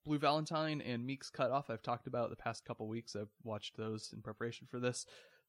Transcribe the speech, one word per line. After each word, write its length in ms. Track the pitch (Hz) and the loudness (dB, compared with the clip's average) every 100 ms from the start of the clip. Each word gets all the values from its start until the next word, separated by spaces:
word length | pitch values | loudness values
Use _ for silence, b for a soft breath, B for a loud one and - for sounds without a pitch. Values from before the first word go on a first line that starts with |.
Blue 160 | - 147 | 0 4
Valentine 640 | 143 151 151 160 156 151 | 6 6 4 2 2 0
and 240 | - 120 123 | 0 -2 -2
Meek's 240 | 135 - | -4 -4
Cut 200 | - 127 | 0 2
Off 180 | 135 143 | 2 0
I've 120 | 113 | -4
talked 240 | - 120 - | -2 -2 0
about 240 | 127 113 | 0 0
the 60 | - | 0
past 300 | 117 110 - | -4 -4 -4
couple 220 | 120 107 | -6 -2
weeks. 280 | 117 117 101 | -4 -4 -6
I've 160 | 107 - | -6 -8
watched 320 | 117 104 - - | -6 -6 -6 -4
those 360 | 107 110 - | -4 -4 -6
in 80 | 110 | -8
preparation 460 | 113 107 156 - 135 | -8 -4 -4 -4 -8
for 120 | 123 | 0
this. 260 | 123 120 - b b b | 0 0 -4 b b b